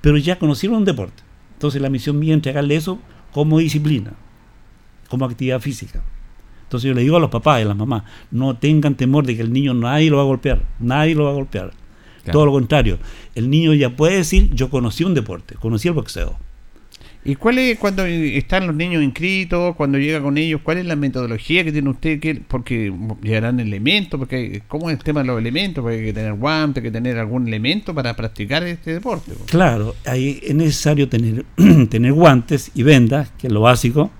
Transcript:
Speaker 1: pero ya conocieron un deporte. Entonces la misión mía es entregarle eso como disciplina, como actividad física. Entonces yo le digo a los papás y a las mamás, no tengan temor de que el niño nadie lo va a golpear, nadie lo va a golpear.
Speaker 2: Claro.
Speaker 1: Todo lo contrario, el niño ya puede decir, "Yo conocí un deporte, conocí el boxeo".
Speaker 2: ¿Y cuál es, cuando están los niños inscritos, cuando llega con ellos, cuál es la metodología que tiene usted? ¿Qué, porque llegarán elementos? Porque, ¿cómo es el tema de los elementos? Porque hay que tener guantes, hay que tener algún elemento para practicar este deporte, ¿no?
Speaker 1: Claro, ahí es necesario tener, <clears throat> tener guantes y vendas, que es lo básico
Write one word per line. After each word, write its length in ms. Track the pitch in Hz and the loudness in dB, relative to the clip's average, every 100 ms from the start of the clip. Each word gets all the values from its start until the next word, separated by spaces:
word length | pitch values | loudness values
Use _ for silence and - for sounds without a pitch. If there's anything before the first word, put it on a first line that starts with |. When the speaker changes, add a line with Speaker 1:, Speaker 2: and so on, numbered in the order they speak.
Speaker 1:
pero 160 | 147 147 | 4 2
ya 200 | 151 180 | 2 0
conocieron 380 | 156 143 190 226 | 0 0 -2 0
un 60 | |
deporte. 380 | 202 135 92 - - - - | 0 -2 -6 -12 -20 -20 -20
Entonces 260 | - 147 139 | -6 -4 -2
la 80 | 135 | -2
misión 300 | 135 - 147 | -2 -2 -2
mía 140 | 156 | 2
es 20 | 156 | 2
entregarle 400 | 156 143 143 156 | 0 -2 0 0
eso 240 | 160 185 - - - | -2 -10 -12 -20 -8
como 260 | 143 151 156 | -2 2 4
disciplina, 540 | 165 151 151 139 107 - - - _ - - - - - - | 2 0 0 -2 -4 -14 -20 -20 _ -20 -20 -20 -20 -20 -10
como 160 | 123 | -4
actividad 360 | 131 120 127 127 | -4 -4 -4 -2
física. 420 | 143 - 98 - - - - - - - | -4 -8 -8 -8 -8 -10 -18 -20 -20 -20
Entonces 240 | - 123 135 | -8 -4 -2
yo 60 | |
le 60 | 123 | 2
digo 160 | 127 170 | 2 2
a 40 | |
los 100 | 139 | 2
papás 300 | 117 151 131 | 0 2 2
y 20 | |
a 20 | |
las 120 | 107 101 | 0 0
mamás, 260 | 113 117 107 - - | -2 -4 -6 -20 -8
no 240 | 117 135 120 | -4 -2 0
tengan 380 | 143 156 143 139 | 2 2 2 0
temor 280 | 127 143 | 2 2
de 100 | 135 | 0
que 60 | 113 | -2
el 80 | 113 | -2
niño 200 | 127 139 | 0 0
nadie 380 | 123 117 147 156 | 0 0 2 4
lo 80 | 143 | 4
va 60 | |
a 20 | 139 | 2
golpear, 360 | 131 143 127 - - | 0 0 0 0 -4
nadie 360 | 120 135 156 | -2 2 2
lo 100 | 156 | 2
va 60 | 147 | 0
a 40 | |
golpear. 360 | 139 135 101 92 - - - - - | -2 -4 -8 -8 -14 -20 -20 -20 -16
Speaker 2:
Claro. 80 | - | 0
Speaker 1:
Todo 120 | 147 147 | 4 4
lo 60 | |
contrario, 460 | 139 120 151 113 87 - - - | 4 2 2 2 0 -6 -16 -12
el 140 | - 120 | -4 2
niño 240 | 151 165 | 2 4
ya 240 | 147 127 123 | 4 2 2
puede 200 | 156 190 | 2 2
decir, 340 | 165 190 - | 2 4 4
"Yo 160 | 120 127 | 2 0
conocí 360 | 135 120 - | 0 -2 -2
un 100 | 175 | 0
deporte, 400 | 156 104 85 - | 0 -2 -10 -14
conocí 340 | - 113 113 175 | -8 -4 -2 0
el 60 | |
boxeo". 420 | 156 107 85 - - - - - - - - - - | -2 -4 -6 -6 -6 -12 -18 -20 -20 -20 -20 -20 -12
Speaker 2:
¿Y 100 | 127 | -6
cuál 240 | 139 226 254 | -2 0 2
es, 180 | 254 220 | 0 0
cuando 280 | 208 190 185 | -2 -2 -2
están 640 | 170 151 139 - 185 180 | -2 -2 -2 0 -2 0
los 80 | 151 | -2
niños 260 | 165 165 | -2 0
inscritos, 720 | 143 127 180 190 180 175 175 | 0 -2 -2 -2 -2 -2 -2
cuando 240 | 170 143 139 | -2 -2 0
llega 240 | 147 156 | 0 -2
con 160 | 139 143 | -2 0
ellos, 220 | 160 156 | 0 -2
cuál 160 | 156 175 | -2 -4
es 80 | 175 | -2
la 80 | |
metodología 680 | 151 139 127 120 110 - 170 | -2 -2 -4 -6 -6 0 0
que 80 | 160 | 0
tiene 180 | 151 139 | -2 -2
usted? 300 | 131 160 151 | -2 -4 -2
¿Qué, 160 | 160 143 | -4 -6
porque 560 | - 131 123 120 104 92 110 104 | -6 -6 -4 -4 -4 -6 -8 -8
llegarán 380 | 107 110 113 123 | -2 -2 0 -2
elementos? 580 | 110 101 120 208 180 147 | -4 -2 0 0 0 -6
Porque, 460 | 127 127 110 98 - | -6 -6 -6 -10 -10
¿cómo 220 | 151 170 | -8 -6
es 60 | 143 | -4
el 40 | |
tema 200 | - 147 | -4 -2
de 40 | 127 | -2
los 120 | 120 | -2
elementos? 420 | 113 139 202 143 | -2 -2 -4 -4
Porque 160 | 117 113 | -4 -4
hay 60 | |
que 80 | 110 | -6
tener 220 | 107 107 | -6 -6
guantes, 500 | 104 131 156 151 135 | -4 -2 -2 -2 -2
hay 40 | 117 | -4
que 40 | |
tener 260 | 113 123 117 | -4 -4 -4
algún 300 | 107 123 117 | -4 -2 -2
elemento 440 | 110 120 196 196 | -2 -2 -2 -4
para 220 | 156 120 | -6 -6
practicar 480 | 117 110 - 104 147 | -4 -8 -6 -4 -4
este 300 | 175 170 160 | -4 -8 -8
deporte, 400 | 165 247 175 - - | -6 -6 -6 -8 -14
¿no? 80 | - | 0
Speaker 1:
Claro, 500 | 165 175 117 107 - - | 4 4 4 -2 -6 -4
ahí 320 | 127 135 135 | -2 -2 -4
es 140 | - | -2
necesario 540 | 143 160 - 151 147 135 | 2 2 2 0 2 2
tener, 360 | 113 117 113 - - | 0 0 -2 -6 4
<clears throat> 320 | 190 160 110 | 8 8 6
tener 220 | 113 123 | 2 2
guantes 580 | 147 170 127 117 147 - - | 6 8 6 2 -4 -2 2
y 80 | |
vendas, 480 | 127 143 117 143 139 - | 6 6 6 2 -2 -8
que 100 | 127 | -2
es 40 | |
lo 80 | 104 | 4
básico 500 | 117 123 123 143 147 | 4 4 2 2 0